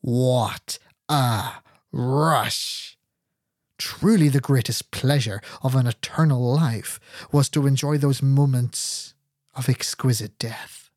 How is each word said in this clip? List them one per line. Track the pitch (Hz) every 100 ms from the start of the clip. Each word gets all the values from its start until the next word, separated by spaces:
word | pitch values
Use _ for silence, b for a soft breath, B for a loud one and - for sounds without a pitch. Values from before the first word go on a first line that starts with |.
What | 127 120 127 127 110 - - - b _ _
a | 147 127 110 - B B B _
rush! | - 123 139 156 143 104 - - - - - _ _ _ _ _ _ _ _
Truly | - - 190 220 151
the | 135
greatest | - 135 117 117 -
pleasure | - 131 143 113 101 B B
of | 135
an | 131 123
eternal | 117 - - 160 131 123
life | 139 160 113 - - B B B
was | 147 139
to | - 139
enjoy | 139 143 151
those | 139 131
moments | 135 139 143 127 123 - - - - _ _ _ _
of | - 127
exquisite | 123 - - 131 110 107 _
death. | 113 110 - - -